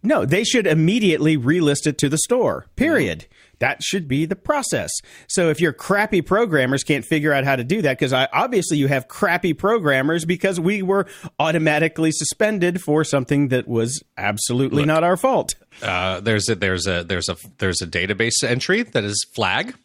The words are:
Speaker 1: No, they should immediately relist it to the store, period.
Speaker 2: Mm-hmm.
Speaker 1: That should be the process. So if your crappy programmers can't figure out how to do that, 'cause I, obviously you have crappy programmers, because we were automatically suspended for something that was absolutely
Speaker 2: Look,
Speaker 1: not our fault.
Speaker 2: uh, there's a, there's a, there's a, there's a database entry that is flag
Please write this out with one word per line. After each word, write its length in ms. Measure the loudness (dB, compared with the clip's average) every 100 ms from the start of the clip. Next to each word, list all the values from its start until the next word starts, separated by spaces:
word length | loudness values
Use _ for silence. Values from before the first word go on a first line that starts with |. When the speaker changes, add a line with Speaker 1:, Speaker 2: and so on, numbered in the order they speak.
Speaker 1:
No, 240 | 0 0 2
they 180 | 0
should 220 | 2 2 2
immediately 720 | 4 4 4 2 4 2 2
relist 480 | 2 2 2 2 -2
it 100 | 0
to 120 | 0
the 80 | 0
store, 480 | 0 2 2 -2 -8 -2
period. 440 | 0 2 0 -4
Speaker 2:
Mm-hmm. 80 | -10 _ -20 _
Speaker 1:
That 200 | -4 -2
should 240 | -4 -4 -2
be 160 | -2 -2
the 80 |
process. 560 | -4 -2 -2 0 -4 -4 -8 -12 -20 -6
So 200 | 0 0
if 120 | 2
your 120 | 0
crappy 480 | -2 -2 0 2 0
programmers 600 | 2 0 2 2 2 0
can't 220 | 0 -2
figure 280 | 0 0 2
out 120 | 0
how 100 | 2
to 80 | 0
do 180 | 0 0
that, 140 | 0 0
'cause 120 | 0
I, 140 | 0 0
obviously 440 | 0 0 0 0 0
you 100 | 2
have 180 | 0 -4
crappy 460 | -2 0 2 0
programmers, 680 | 0 0 2 2 2 0 -2
because 340 | -2 -2 0 0
we 240 | -2 -2
were 240 | 0 -2 -2 -10 -18 -6
automatically 720 | -2 0 0 2 0 0 -2
suspended 720 | -2 -6 -2 -2 2 0 -2
for 220 | 0 0
something 440 | 2 -2 2 0 2
that 200 | 0 0
was 340 | -2 -2 -4 _ -4
absolutely 600 | -4 -2 -2 0 0 0
Speaker 2:
Look, 80 | 2
Speaker 1:
not 160 | 2
our 120 | 2 2
fault. 380 | 2 0 -2 -8 _ -8
Speaker 2:
uh, 380 | -4 -2 -2 -2
there's 300 | 0 0 0
a, 80 | 0
there's 320 | 0 0 0
a, 160 | -2
there's 240 | -2 -4 -4
a, 80 | -8 -12 _
there's 220 | -2 -2
a 60 | -4
database 560 | -4 -2 0 0 0
entry 400 | 0 -2 0 -2
that 220 | 0 -2
is 200 | -2 -4 -6
flag 440 | -2 0 0 -4 -10